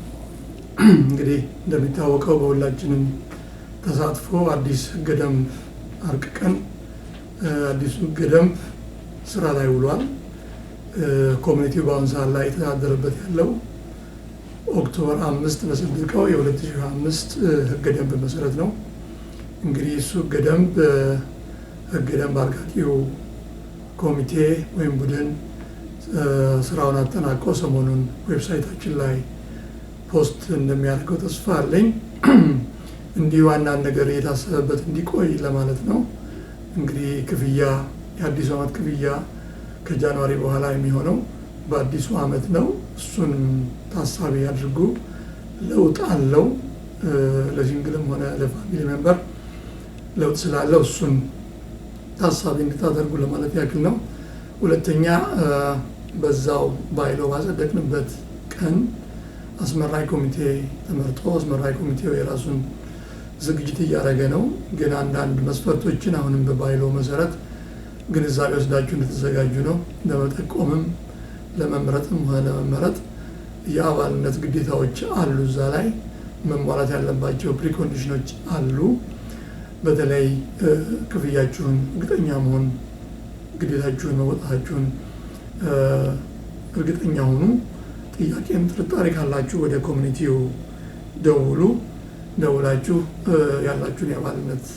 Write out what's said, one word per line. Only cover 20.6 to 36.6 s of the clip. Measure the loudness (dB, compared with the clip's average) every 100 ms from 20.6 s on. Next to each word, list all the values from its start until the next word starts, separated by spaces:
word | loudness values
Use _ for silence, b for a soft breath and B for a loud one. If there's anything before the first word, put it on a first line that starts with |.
| 6 6
እ፣ | 6 6 4 0 -4 -10 -14 B B B -6
ህገ | -2 0 0
ደንብ | 0 2
አርቃቂው | 0 -2 -4 0 2 2 0 -4 -12 -14 -14 -14 -14 -16 -14 -4
ኮሚቴ | 0 0 0 4 4 4 -2
ወይም | -2 0 0
ቡድን፣ | 0 0 -2 -4 -10 B B B -14 -14 -4
እ፣ | 0 2 4 4 4
ስራውን | 2 2 2 4
አጠናቆ | 2 0 0 0 0 0
ሰሞኑን | 2 2 2 2 0 -4 -2
ዌብሳይታችን | -2 0 -2 -2 -6 -4 -2
ላይ | 0 -2 -4 B B B B B B B 0
ፖስት | 2 2 0 -4
እንደሚያደርገው | 0 2 2 2 0 -2 -2
ተስፋ | -2 -4 0 2
አለኝ። | 4 6 6 4 -4 2
<clears throat> | 8 10 10 4 -2 -10 B B B 0
እንዲሁ | 4 6 6
አንዳንድ | 6 2 2
ነገር | 2 2 2
እየታሰበበት | 2 0 -2 -2 0 2 0
እንዲቆይ | -2 -4 -2 2 2 2
ለማለት | 0 0 0 -2
ነው። | 0 0 0 -4 B B B B